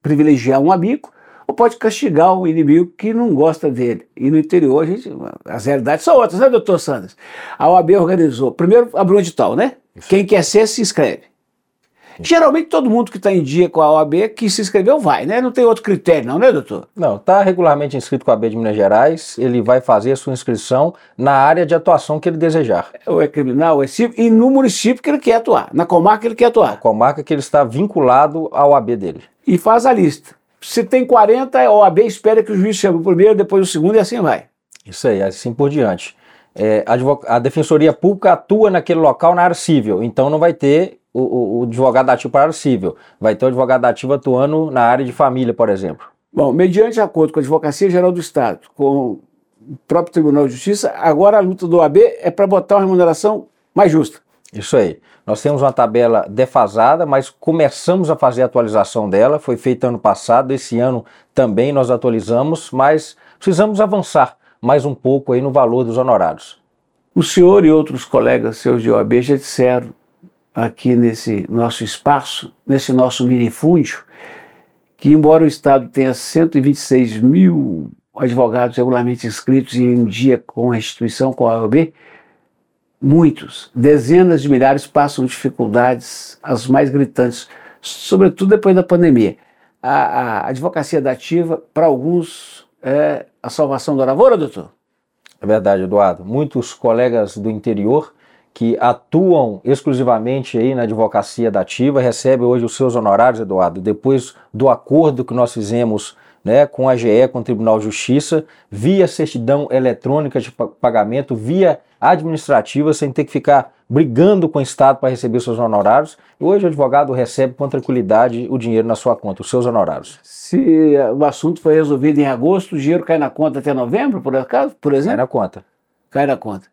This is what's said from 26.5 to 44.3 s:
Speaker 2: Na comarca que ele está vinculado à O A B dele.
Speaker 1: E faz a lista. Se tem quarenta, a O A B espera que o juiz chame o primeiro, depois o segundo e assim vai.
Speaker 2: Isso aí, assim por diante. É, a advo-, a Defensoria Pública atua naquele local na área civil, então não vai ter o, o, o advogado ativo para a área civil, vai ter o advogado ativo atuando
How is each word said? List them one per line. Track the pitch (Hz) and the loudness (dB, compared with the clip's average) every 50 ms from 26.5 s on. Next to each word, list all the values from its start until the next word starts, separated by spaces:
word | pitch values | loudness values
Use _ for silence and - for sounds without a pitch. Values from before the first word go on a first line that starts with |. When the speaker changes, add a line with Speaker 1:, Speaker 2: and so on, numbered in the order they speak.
| 233 226 185 120 | 4 2 2 2
Speaker 2:
Na | 104 | -2
comarca | - - 117 107 107 117 135 143 151 | -2 -2 -2 0 2 0 0 0 -2
que | 143 - 156 | -6 -4 -4
ele | 143 | -4
está | 135 - - 147 139 | -4 0 0 0 0
vinculado | 113 110 139 196 208 - 170 143 123 123 131 147 151 147 160 160 - - | 0 -2 -4 -4 -2 -2 0 2 4 4 4 4 2 0 -6 -8 -4 0
à | - 143 | 2 4
O | 143 143 | 4 4
A | 139 | 2
B | 113 110 120 | 2 -2 -6
dele. | 107 95 85 76 - - _ _ _ _ | -4 -6 -10 -10 -12 -20 _ _ _ _
Speaker 1:
E | - 190 | 0 0
faz | 175 - 220 226 240 226 | 0 2 2 2 4 4
a | 262 | 2
lista. | 247 214 180 151 139 - _ - _ _ _ _ _ _ | 2 2 2 0 0 -6 _ -20 _ _ _ _ _ _
Se | - - - 233 | -16 -6 -4 -4
tem | 233 - 262 262 247 | -2 0 0 0 2
quarenta, | 247 247 226 214 202 226 254 269 262 - 262 | 4 4 4 6 4 4 0 0 -2 0 2
a | 254 240 | 4 4
O | 208 208 208 | 6 6 6
A | 185 | 6
B | 165 180 226 | 4 4 2
espera | 220 190 - - 214 220 220 | 0 -2 -2 0 2 2 2
que | 214 226 | 0 0
o | 214 | -2
juiz | 190 190 220 214 | 0 0 0 -2
chame | - - 196 170 | -2 0 0 0
o | 165 | 0
primeiro, | 165 190 180 170 196 220 214 | 0 0 2 4 4 4 4
depois | 196 196 202 202 196 190 | 2 0 0 0 0 0
o | 180 | 0
segundo | - 160 156 190 220 | -2 -2 0 2 2
e | 220 | 2
assim | 185 190 240 240 | 0 0 -4 -4
vai. | 185 147 110 - - _ _ _ _ _ _ - _ | -2 -2 -2 -4 -6 _ _ _ _ _ _ -20 _
Speaker 2:
Isso | 104 90 - - 127 | -20 -14 -4 -2 -2
aí, | 107 95 | 0 0
assim | 98 95 92 - - 123 113 | -2 -4 -6 -8 -10 -10 -4
por | 127 143 139 | -2 -2 -2
diante. | 147 151 123 107 90 - - - _ _ _ _ _ _ _ _ _ | 0 0 -2 -2 -2 -6 -10 -18 _ _ _ _ _ _ _ _ _
É, | - 104 107 107 107 - | -4 -2 0 0 0 0
a | 117 117 | 0 -2
advo-, | 123 127 135 143 139 - | 0 0 -2 -2 -2 -2
a | - 117 120 | -2 -2 0
Defensoria | 120 120 - 160 156 - 160 147 151 160 | 0 -2 -2 -2 0 2 2 4 4 2
Pública | 147 - - 185 202 190 - 190 | 2 2 0 -2 0 2 2 2
atua | 175 - - - 202 214 220 208 | 2 2 0 -2 2 2 2 2
naquele | 185 170 156 - 175 165 | 2 -2 -2 -2 0 2
local | 160 143 123 - - 165 175 | 2 2 2 2 0 2 2
na | 175 | 2
área | 175 180 170 | 2 0 0
civil, | - - - 160 139 107 107 98 92 | -2 -2 0 0 0 0 0 -2 -2
então | 113 117 - - 131 143 | -4 -4 -2 -2 0 0
não | 151 156 | 0 2
vai | 165 170 160 | 0 0 0
ter | - - 139 143 160 185 - - _ _ _ | 0 0 2 2 2 0 -2 -8 _ _ _
o, | _ 120 | _ -4
o, | 131 101 - 123 120 98 107 120 | -4 -2 -2 -2 -2 -2 -4 -4
o | 123 | -4
advogado | 117 117 120 131 131 117 127 131 127 | -4 -2 0 0 2 2 2 2 2
ativo | 123 120 - 127 | 0 -2 -2 -2
para | 120 139 | 0 0
a | 143 | 0
área | 160 156 | 0 -2
civil, | - - 143 127 98 95 87 - _ _ _ _ _ | -4 -2 -2 -2 0 -2 -6 -8 _ _ _ _ _
vai | 98 110 107 | -2 -2 -2
ter | - 127 | 0 -2
o | 131 | -2
advogado | 127 127 131 123 131 127 120 | 0 0 0 0 0 2 2
ativo | 123 117 - - 131 143 | 0 -2 -2 -4 -4 -4
atuando | 135 _ 135 | -2 _ -2